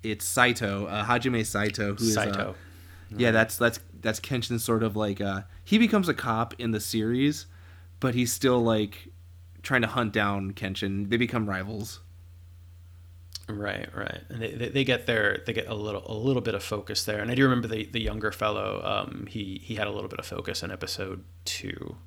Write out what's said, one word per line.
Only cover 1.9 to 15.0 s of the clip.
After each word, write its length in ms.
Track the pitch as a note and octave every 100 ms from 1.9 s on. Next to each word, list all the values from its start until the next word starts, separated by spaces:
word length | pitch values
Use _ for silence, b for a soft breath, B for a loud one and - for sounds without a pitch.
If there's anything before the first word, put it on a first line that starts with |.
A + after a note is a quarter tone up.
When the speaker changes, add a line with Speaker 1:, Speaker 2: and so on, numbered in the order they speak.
| G2+
Speaker 1:
who 80 |
is, 140 | A2+ G#2+
uh, 60 | G2+
Speaker 2:
Saito. 300 | G2 G2+ F#2+ B B B B B G#2+
Speaker 1:
yeah, 120 | A#2+
Speaker 2:
Right. 40 |
Speaker 1:
that's, 260 | A2 A2+ -
that's, 220 | A#2 A#2 - -
that's 180 | A2+ G#2+
Kenshin's 440 | - C3 A#2 A#2+ -
sort 180 | A2+
of, 140 | A2+ G2+
like, 240 | G#2+ G2
uh, 220 | G2+ F#2+ F#2+ b
he 140 | - G#3+
becomes 320 | A3+ G#3 F3
a 40 |
cop 400 | - B2 A2+ A#2 -
in 120 | A#2
the 100 | A2
series, 640 | - A2+ A2 B2 C#3+ D3 - b b b b -
but 120 | C3
he's 200 | A#2+ A#2+
still, 280 | - C3+ B2
like, 460 | A#2 A2 G#2 - - - - - - -
trying 180 | - C3
to 60 | A#2
hunt 260 | C3 A2+
down 380 | G#2+ G2+ G2+ G2
Kenshin. 580 | G2 F#2+ F#2+ G2+ G2 G2+
They 80 | A2+
become 320 | A#2+ B2 G#2+
rivals. 500 | F#2+ G2 A2 A2 - - - - - - - - - - - - - - - -
Speaker 2:
Right, 400 | G#2 G#2 G2+ - G#2+
right. 260 | G#2 - -
And 100 | A#2+
they, 120 | A2+
they, 180 | G#2+ A#2
they 140 | C3+
get 240 | B2+ A#2+